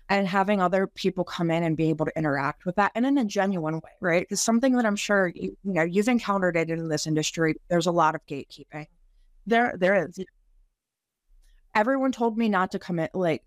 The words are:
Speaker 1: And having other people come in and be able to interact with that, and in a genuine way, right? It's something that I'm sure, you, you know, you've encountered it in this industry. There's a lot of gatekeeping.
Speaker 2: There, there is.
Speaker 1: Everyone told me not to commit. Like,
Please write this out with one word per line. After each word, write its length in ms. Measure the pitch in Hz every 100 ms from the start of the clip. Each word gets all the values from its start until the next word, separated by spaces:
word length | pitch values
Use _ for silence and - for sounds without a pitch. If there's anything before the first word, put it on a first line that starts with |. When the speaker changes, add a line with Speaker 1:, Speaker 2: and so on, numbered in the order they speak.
| -
Speaker 1:
And 160 | 196 196
having 340 | 196 190 202
other 240 | 180 190 190
people 380 | - 190 180
come 260 | 175 - 170
in 120 | 165
and 140 | 170 151
be 140 | 160
able 160 | 156 151
to 60 | -
interact 480 | 156 139 139 - 185
with 100 | 175
that, 160 | 202
and 120 | 226 262
in 120 | 285
a 60 |
genuine 520 | 214 202 196 185 156 160
way, 140 | - _
right? 260 | 180 170 -
It's 120 | 202
something 300 | - 226 269 254
that 100 | 226
I'm 100 | 202
sure, 320 | - 202 180
you, 220 | 175 185 -
you 80 | 196
know, 80 | 175
you've 260 | 165 185 214
encountered 480 | 240 - 196 180 170
it 140 | 165
in 180 | 165 165
this 180 | 151 160
industry. 500 | 156 156 - 160 156 -
There's 180 | 175 170
a 60 |
lot 220 | 170 156
of 100 | 156 -
gatekeeping. 600 | 139 - - 139 156 156 _ _ _ _ _ 196
Speaker 2:
There, 280 | 233 240 180
there 280 | 180 202 165
is. 120 | 190 185 _ _ _ _ _ _ _ _ _ _ _ _ - _
Speaker 1:
Everyone 360 | 220 214 269 269
told 280 | 240 233 220
me 100 | 226
not 220 | 190 185
to 60 | 190
commit. 320 | - 175 160
Like, 300 | 185 175 151